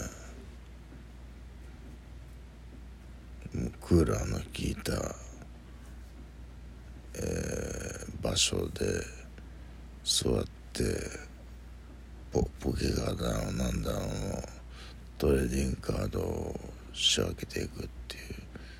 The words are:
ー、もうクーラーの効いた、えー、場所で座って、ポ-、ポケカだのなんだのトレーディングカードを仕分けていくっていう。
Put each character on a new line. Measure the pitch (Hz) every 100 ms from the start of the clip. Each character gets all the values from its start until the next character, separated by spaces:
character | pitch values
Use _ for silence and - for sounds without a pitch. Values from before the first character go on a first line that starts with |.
| - - - - - - - - - - - - - - - - - - - - - - - - - - - - - - - - - - - -
ー、 |
も | -
う | -
ク | - 87
ー | 73
ラ | 55
ー | -
の | -
効 | - -
い | - -
た、 | - - - - - - - - - - - - - - - - - - - - - - - -
え |
ー、 | 50 50 50 50 - - - - - -
場 | 57 98
所 | - 50 50
で | - 50 50 - - - - - - - - - -
座 | - - - 53
っ | - - -
て、 | - 57 50 - - - - - - - - - - - - -
ポ-、 | - - -
ポ | 67
ケ | 60 67
カ | - -
だ | - 58 52 52
の |
な | 58 62
ん | -
だ | -
の | 52 50 101 98 - - - - - - - - -
ト | 76
レ | 69
ー | 60
デ | 67
ィ | 65
ン |
グ | -
カ | -
ー | 50 50
ド | 50
を | 50 50 50 50 - - -
仕 | - - -
分 | 85 -
け | -
て | -
い | -
く | - -
っ | - -
て | -
い |
う。 | - - - - -